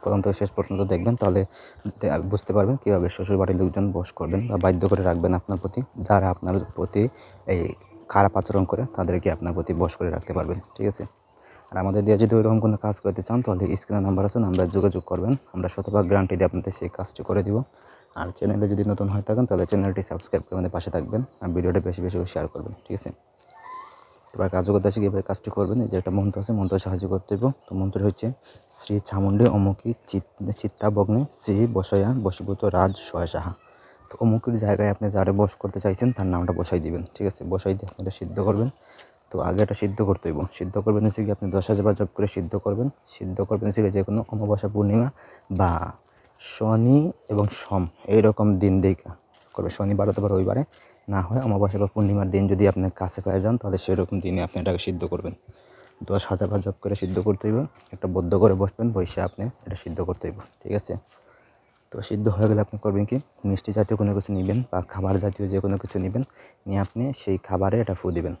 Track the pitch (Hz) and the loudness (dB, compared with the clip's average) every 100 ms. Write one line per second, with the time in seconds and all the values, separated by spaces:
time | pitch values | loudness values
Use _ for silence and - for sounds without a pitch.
0 | - 101 101 95 101 - 98 95 101 92 | 0 0 0 0 -2 -4 -4 -2 0 0
1 | 95 120 101 92 95 - - - 107 - | 0 2 2 2 0 -6 -20 -12 -12 -6
2 | - 73 92 101 - 101 101 135 - 98 | -4 -2 -2 -4 0 2 2 0 2 2
3 | 87 - 95 98 92 92 92 90 101 90 | 2 -4 0 2 2 2 2 0 -2 -2
4 | 90 - 82 98 117 101 92 90 95 95 | -6 -8 -4 -2 -2 2 2 4 2 2
5 | 90 87 87 90 - 95 95 - 127 - | 2 2 2 0 -2 -6 -4 -6 -8 -8
6 | 98 101 95 90 92 95 - - 90 101 | 2 4 4 -2 -2 -2 -2 -6 -2 0
7 | 117 - - - - 98 104 - - - | 0 -2 -20 -16 -4 -2 -2 -6 -16 -20
8 | - 101 98 95 92 101 92 95 127 - | -2 4 4 2 0 0 0 0 -4 -2
9 | 87 90 92 82 85 85 80 85 85 - | -2 0 0 -2 -4 -4 -2 0 -2 -2
10 | 87 82 - 90 80 95 - - 104 - | -4 -4 -4 -4 -4 -6 -8 -4 -4 -4
11 | - _ _ _ - - - 92 92 104 | -12 _ _ _ -20 -20 -10 -4 0 2
12 | 104 104 110 113 107 113 107 107 107 101 | 4 6 6 6 6 4 4 2 -2 -2
13 | 101 95 92 120 123 92 95 101 - 104 | -2 -4 -2 -2 0 0 0 -2 -2 -2
14 | 98 92 101 120 104 92 92 98 98 92 | 2 2 0 0 0 2 2 4 2 0
15 | - 90 98 139 - 92 92 - 98 104 | -4 -4 0 -2 -4 -6 -6 -4 -2 0
16 | 90 98 95 92 90 92 - - 85 - | 4 2 2 2 0 0 -6 -6 -10 -8
17 | 95 - 87 104 98 107 135 _ - - | -12 -10 -2 0 0 -2 -4 _ -20 -20
18 | _ - 90 - 101 101 104 101 101 98 | _ -10 -10 -4 -2 0 0 0 0 0
19 | 101 98 95 110 123 92 87 101 98 92 | 0 -2 -2 0 2 0 0 0 0 -2
20 | 92 82 - 95 - 92 87 87 85 87 | -4 -8 -4 -4 -4 -4 -2 -4 -4 -4
21 | 76 107 131 _ 90 87 90 90 87 87 | -4 -4 -6 _ -4 0 2 0 -2 -4
22 | 90 90 92 - 151 - - 104 - 95 | -4 -4 -4 -4 -6 -8 -12 -14 -10 -10
23 | - - _ _ _ - - 1017 - - | -10 -16 _ _ _ -20 -18 -18 -18 -20
24 | - _ _ - 92 92 90 101 95 95 | -20 _ _ -4 0 0 2 2 2 0
25 | 101 95 - 98 - 101 95 113 110 92 | 0 -2 -4 -6 -6 -2 0 0 0 -2
26 | 95 95 98 98 101 110 95 95 95 92 | 0 0 0 -2 -2 0 2 0 0 -4
27 | 92 95 - 101 127 135 - 95 98 98 | -2 -4 -2 -2 0 -2 -6 -4 -2 0
28 | 101 95 113 131 - - _ - - 104 | 0 0 -6 -6 -16 -20 _ -16 -4 -4
29 | - 98 98 101 120 104 98 98 113 117 | -2 0 2 6 6 6 2 0 -4 -6
30 | - 98 - _ 95 107 107 - 104 104 | -4 -6 -6 _ -8 -6 -6 -2 0 2
31 | 98 107 143 - - 98 117 104 92 101 | 2 2 0 -6 0 2 4 2 0 2
32 | 98 131 101 90 98 95 104 90 95 95 | 2 2 0 -4 -6 -2 0 4 2 2
33 | - 87 87 80 82 87 _ - - _ | -8 -6 -4 -4 -6 -10 _ -20 -20 _
34 | - - 117 110 - 117 104 98 104 101 | -20 0 2 2 0 0 2 2 2 2
35 | 107 98 95 98 101 - 98 98 101 95 | 0 2 2 4 2 0 -8 -2 -2 2
36 | 120 123 95 87 85 87 85 87 78 87 | 0 0 0 0 0 -2 0 -2 -2 -6
37 | 90 - 98 - 92 92 98 95 98 - | -8 -4 -4 -4 -4 -2 0 -2 -4 -8
38 | 98 - 87 90 98 101 123 - - - | -8 -8 -8 -2 0 2 0 -4 -20 -20
39 | - _ _ 90 - 90 104 110 101 98 | -20 _ _ -4 -2 2 0 0 -2 0
40 | 101 92 85 76 95 - 90 101 98 104 | 0 0 0 -4 -6 -6 -6 -2 0 2
41 | 107 101 104 101 98 95 92 104 101 95 | 2 0 -4 -2 0 -2 0 2 2 2
42 | 101 - 101 - 85 101 104 104 127 - | -2 -2 -2 -2 -4 -4 -2 -2 -2 -6
43 | - - 95 92 98 104 104 101 104 101 | -20 -12 -8 -4 -2 0 0 2 2 2
44 | 95 107 - 107 104 104 101 104 101 107 | 0 -2 -4 -4 -2 0 0 0 2 4
45 | 127 - - - _ 95 92 82 85 - | 2 -4 -20 -20 _ 0 2 2 -4 -10
46 | _ _ _ _ - - 110 110 117 139 | _ _ _ _ -18 -4 2 4 6 6
47 | 160 - _ 104 104 - - 98 87 - | 4 -4 _ 0 0 -2 -4 -2 -2 -6
48 | - 107 107 104 104 95 98 95 95 92 | 2 6 6 6 2 4 4 4 4 0
49 | - 87 _ _ _ - 92 - 101 101 | -6 -20 _ _ _ -8 -6 -2 -2 2
50 | 101 98 101 95 95 110 151 - - _ | 2 2 2 2 2 0 -2 -8 -20 _
51 | - 98 90 120 127 101 101 101 101 - | -4 -2 0 0 0 2 2 2 -2 2
52 | 101 101 98 98 98 95 101 95 95 - | 2 2 2 2 2 4 4 4 -2 -2
53 | 95 - - 95 98 117 104 95 - 95 | -6 -4 -2 0 2 0 0 -4 0 0
54 | 90 98 92 90 82 - 85 87 - 90 | 0 -2 -2 -2 -2 -2 -2 -2 -2 -4
55 | 85 147 82 - - - _ - - _ | -4 -4 -6 -12 -18 -20 _ -20 -20 _
56 | - 98 - 95 98 101 92 92 101 98 | -4 -4 -2 -2 0 -2 -2 -6 -4 -4
57 | 92 92 101 95 107 110 151 - - - | -2 0 0 0 0 0 -2 -8 -20 -8
58 | 95 90 85 95 104 95 98 - 117 104 | -4 -2 2 6 6 6 0 0 -2 0
59 | 87 - 92 - 107 - - - - 82 | -2 -2 -4 -4 -8 -8 -12 -12 -8 -6
60 | 90 90 87 101 - _ - 101 - 101 | -6 -4 -6 -10 -16 _ -6 -6 -4 -12
61 | _ _ _ _ _ _ _ _ _ - | _ _ _ _ _ _ _ _ _ -12
62 | 104 104 104 95 107 107 107 104 107 101 | -6 -2 0 2 2 2 0 -2 -2 0
63 | 104 127 - _ 101 98 - 104 104 107 | 0 -2 -6 _ -2 -2 -2 0 0 2
64 | 104 101 - 98 92 107 123 90 90 98 | 0 0 -2 -2 0 0 -2 -4 -4 -4
65 | 95 95 101 95 101 98 98 98 - 98 | 0 2 0 -2 -2 -2 0 -2 -4 -4
66 | 92 107 135 _ - _ - 98 98 113 | -4 -4 -6 _ -20 _ -4 -2 -2 -2
67 | 131 135 - 92 - 92 98 117 117 92 | -4 -4 -4 -4 -2 0 2 2 0 -2
68 | 92 85 82 82 | -2 -2 -4 -8